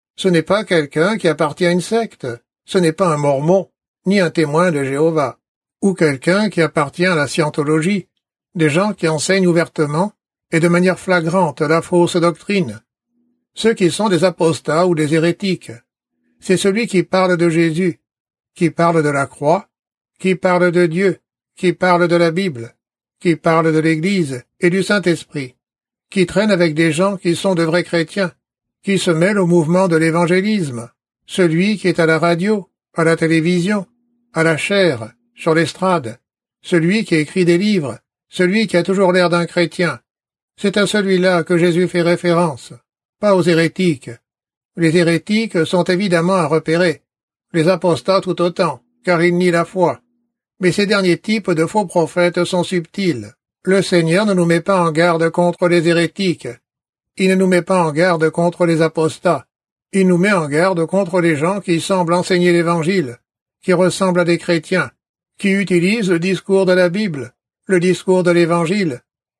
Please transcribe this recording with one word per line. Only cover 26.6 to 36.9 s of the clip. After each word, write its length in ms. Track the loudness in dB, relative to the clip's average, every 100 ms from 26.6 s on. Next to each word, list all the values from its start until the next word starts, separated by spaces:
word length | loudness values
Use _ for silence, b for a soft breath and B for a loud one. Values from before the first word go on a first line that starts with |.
| 0
des 180 | 0 0
gens 240 | 0 -2 -2
qui 200 | -4 -2
sont 200 | -2 0
de 80 |
vrais 200 | 0 -2
chrétiens, 500 | -2 -4 -4 -4 -6 -6 _ _ _ _
qui 140 | -4 -2
se 140 | 0
mêlent 280 | 0 2 2
au 60 | 2
mouvement 420 | 2 2 2 2
de 80 | 2
l'évangélisme, 920 | 2 0 0 0 0 -2 -4 -8 -14 _ _ _ _
celui 500 | 0 0 2 0 0
qui 100 | -2
est 120 | 0
à 80 | 2
la 100 | 2
radio, 500 | 2 0 0 -2 -4 _ _ -2
à 80 |
la 120 | 0 0
télévision, 720 | 2 2 2 0 0 -4 -6 _ _ _ _
à 100 | 0
la 140 | 0 0
chaire, 560 | 0 2 2 0 -8 _ _ -6
sur 180 | 0
l'estrade, 640 | 0 0 -2 -2 -2 -4 -14 _ _ _ _
celui 440 | -2 0 2